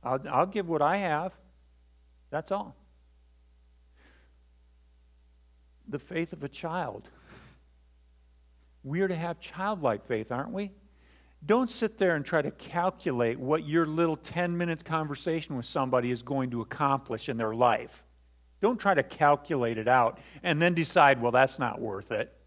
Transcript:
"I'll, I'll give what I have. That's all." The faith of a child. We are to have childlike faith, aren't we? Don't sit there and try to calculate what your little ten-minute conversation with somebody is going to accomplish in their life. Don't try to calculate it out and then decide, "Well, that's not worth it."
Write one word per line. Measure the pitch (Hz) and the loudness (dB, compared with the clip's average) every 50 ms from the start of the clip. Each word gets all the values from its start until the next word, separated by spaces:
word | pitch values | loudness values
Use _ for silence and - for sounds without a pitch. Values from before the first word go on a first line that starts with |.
| - | -2
"I'll, | 123 131 135 143 143 | -2 -4 -4 -4 -2
I'll | 143 127 170 | 0 0 0
give | 190 190 214 190 165 | 2 0 -6 -4 -2
what | 165 151 | 0 2
I | 147 151 180 | 2 2 2
have. | 202 202 175 151 151 170 190 - _ _ _ _ _ _ _ _ _ _ _ _ _ _ _ _ _ _ _ | 0 0 -2 -2 -2 -4 -6 -10 _ _ _ _ _ _ _ _ _ _ _ _ _ _ _ _ _ _ _
That's | - 151 160 - | -8 -8 -4 -4
all." | 196 202 208 180 - _ _ _ _ _ _ _ _ _ _ _ _ _ _ _ _ _ _ _ _ _ _ _ _ _ _ _ _ _ _ _ _ _ _ _ _ _ _ _ _ _ _ _ _ _ _ _ _ _ _ _ _ _ _ _ _ _ _ _ _ _ _ | -6 -6 -6 -10 -16 _ _ _ _ _ _ _ _ _ _ _ _ _ _ _ _ _ _ _ _ _ _ _ _ _ _ _ _ _ _ _ _ _ _ _ _ _ _ _ _ _ _ _ _ _ _ _ _ _ _ _ _ _ _ _ _ _ _ _ _ _ _
The | - 143 143 | -10 -10 -10
faith | - - 185 165 170 165 - | -10 -6 -6 -6 -6 -6 -8
of | 151 139 | -12 -12
a | 139 | -12
child. | - - - 165 165 180 165 127 98 107 - - _ - _ - - - - - - _ _ _ _ _ _ _ _ _ _ _ _ _ _ _ _ _ _ _ _ _ _ _ _ _ - | -12 -10 -8 -6 -4 -4 -4 -6 -8 -12 -16 -20 _ -20 _ -20 -20 -20 -20 -20 -20 _ _ _ _ _ _ _ _ _ _ _ _ _ _ _ _ _ _ _ _ _ _ _ _ _ -12
We | 135 143 175 | -6 -2 0
are | 196 | 0
to | 185 180 | 0 0
have | 160 165 175 170 - | -2 -4 -6 -6 -8
childlike | - - - 170 190 202 214 185 147 127 107 101 - | -12 -16 -10 -6 -4 -4 -4 0 0 0 0 0 -4
faith, | - 120 110 110 - | -4 -4 -4 -4 -4
aren't | 123 123 139 - | -6 -6 -6 -6
we? | - 190 208 196 190 - _ _ _ _ _ _ - _ _ _ _ _ - | -6 -8 -8 -8 -10 -18 _ _ _ _ _ _ -20 _ _ _ _ _ 0
Don't | 147 208 240 262 233 | 2 2 2 2 0
sit | - - 233 214 - | -2 -4 -4 -4 0
there | - 196 180 165 | 2 2 2 2
and | 151 143 | 2 -2
try | - - 156 | 0 0 0
to | 147 - | 0 0
calculate | - - - - - 175 175 185 175 - - 175 131 120 120 113 113 - | -8 -10 -18 -6 -4 -2 -2 -2 -2 -2 -4 -4 0 2 0 0 0 -2
what | 127 131 151 151 - | -2 0 0 0 0
your | 147 151 165 165 | 0 0 0 2
little | 151 156 160 170 165 156 | 2 0 0 0 0 0
ten-minute | - - - - 170 175 175 170 175 175 170 165 156 - | -4 -8 -10 -4 -4 -2 -2 -2 -2 -2 -4 -4 -6 -6
conversation | - 160 160 156 147 143 - - 175 160 165 151 - 143 | -4 -4 -4 -2 -4 -8 -6 -4 -4 -4 -4 -4 -6 -8
with | 127 120 | -8 -8
somebody | - - 156 135 131 127 127 120 123 | -4 -2 -2 0 2 2 0 2 0
is | 123 117 | -4 -4
going | 120 - 143 135 131 127 | -4 -4 -2 -2 -2 -2
to | 120 117 | -4 -6
accomplish | 110 - - - 151 139 139 135 - - 117 107 - - | -6 -8 -4 -2 0 2 2 0 -2 -6 -8 -6 -6 -6
in | 127 | -4
their | 113 117 110 110 | -2 -2 -2 0
life. | 117 123 120 110 - 120 123 - - - _ _ _ _ _ _ _ _ _ _ _ | 4 4 4 4 2 -2 -10 -16 -20 -20 _ _ _ _ _ _ _ _ _ _ _
Don't | - 214 254 208 | 0 0 0 2
try | - 196 185 | 2 2 4
to | 147 127 | 4 2
calculate | - - - 151 147 147 143 - - 160 135 120 113 117 | 0 0 4 4 4 4 4 2 -4 -2 0 0 0 -2
it | 110 110 | -2 2
out | 120 127 127 120 113 - - - - - - | 4 4 6 4 4 0 -4 -18 -20 -20 -6
and | - 180 160 147 | -2 0 2 4
then | 165 175 175 | 4 4 4
decide, | 165 160 - - 180 147 139 139 123 | 2 -2 2 6 6 8 8 6 4
"Well, | 117 120 | 2 2
that's | 117 127 135 131 - - | 6 6 4 4 2 -4
not | 131 120 - - | -4 -4 -4 -4
worth | 113 110 98 95 101 - | -6 -6 -6 -8 -8 -6
it." | 113 107 110 - - _ _ | -4 -4 -4 -6 -10 _ _